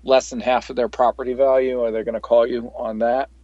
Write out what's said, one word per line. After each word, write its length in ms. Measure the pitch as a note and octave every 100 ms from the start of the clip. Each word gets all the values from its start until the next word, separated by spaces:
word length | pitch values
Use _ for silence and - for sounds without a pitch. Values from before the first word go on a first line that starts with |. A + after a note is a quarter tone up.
less 280 | B2+ C3 -
than 100 | B2
half 300 | G#2+ B2 -
of 60 | B2
their 120 | A2+
property 440 | - A#2+ A2 B2+
value? 480 | B2 C3+ C3 C3 B2
Are 80 | A#2
they 120 | A2
gonna 160 | A2 A2
call 260 | - A#2 A#2+
you 260 | A#2+ A#2+
on 240 | - A#2 A2
that? 280 | A#2 B2+ C#3+ _